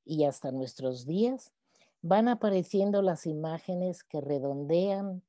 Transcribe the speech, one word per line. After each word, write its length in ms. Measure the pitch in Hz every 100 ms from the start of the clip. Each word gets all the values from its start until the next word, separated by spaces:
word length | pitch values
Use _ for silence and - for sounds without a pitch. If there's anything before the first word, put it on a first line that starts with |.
y 200 | - 156
hasta 280 | 143 135 143
nuestros 540 | 131 131 - 131 123 127
días, 480 | 180 233 262 - _ _ _ _ _
van 260 | 165 196 233
apareciendo 720 | 226 214 190 175 202 196 202
las 240 | 190 160 170
imágenes 800 | 151 156 165 - 180 185 175
que 180 | - 156
redondean 1000 | 139 143 139 139 147 170 196 196 196 185